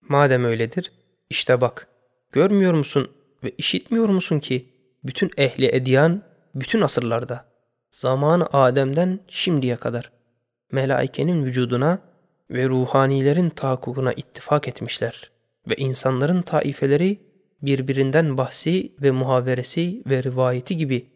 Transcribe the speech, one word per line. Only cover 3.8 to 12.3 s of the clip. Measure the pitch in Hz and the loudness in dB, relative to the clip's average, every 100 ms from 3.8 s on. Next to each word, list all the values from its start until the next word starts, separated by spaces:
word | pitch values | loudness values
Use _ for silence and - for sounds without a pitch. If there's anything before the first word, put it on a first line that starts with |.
| - 226 226 | -2 0 2
musun | 190 180 156 | 2 0 -2
ki | - 123 - _ _ _ | -2 -6 -6 _ _ _
bütün | 131 - 180 - | -12 -4 -4 2
ehli | 139 - 131 | 0 2 0
edyan, | 131 127 131 156 180 - _ _ | 2 2 4 4 2 -6 _ _
bütün | 139 131 226 | -12 -4 0
asırlarda, | 160 - 123 113 123 117 - _ _ _ _ | 2 0 -2 -4 -4 -10 -12 _ _ _ _
zamanı | - 127 131 147 175 170 | -6 -2 0 2 2 2
Adem'den | 139 131 131 135 139 180 190 _ | 4 4 4 0 0 0 -2 _
şimdiye | - - 156 127 120 | -6 0 0 0 -2
kadar | 123 120 - _ _ _ _ _ _ | -4 -6 -8 _ _ _ _ _ _
melaikenin | 135 135 131 131 - 143 175 | -4 0 0 -2 -2 0 0
vücuduna | 135 127 123 120 139 185 _ _ _ | 0 -2 0 0 0 0 _ _ _